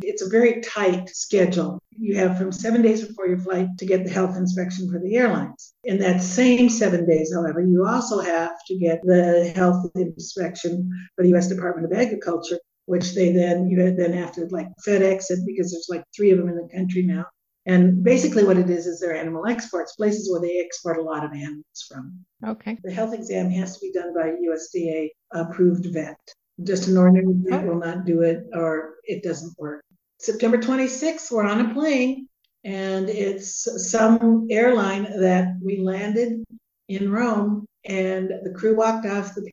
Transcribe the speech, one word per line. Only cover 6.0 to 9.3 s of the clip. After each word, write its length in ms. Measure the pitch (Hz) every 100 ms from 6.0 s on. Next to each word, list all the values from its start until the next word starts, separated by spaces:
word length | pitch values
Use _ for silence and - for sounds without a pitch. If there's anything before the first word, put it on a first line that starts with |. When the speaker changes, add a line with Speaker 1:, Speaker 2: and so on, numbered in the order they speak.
| 190 180
Speaker 1:
same 480 | 180 - 254 240 240
seven 360 | - 196 175 170
days, 280 | 156 160
however, 260 | 175 165 160
you 260 | 185 180 196
also 360 | 247 226 196
have 320 | 180 165 165 - -
to 100 | 185
get 240 | 170 165
the 480 | 180 180 175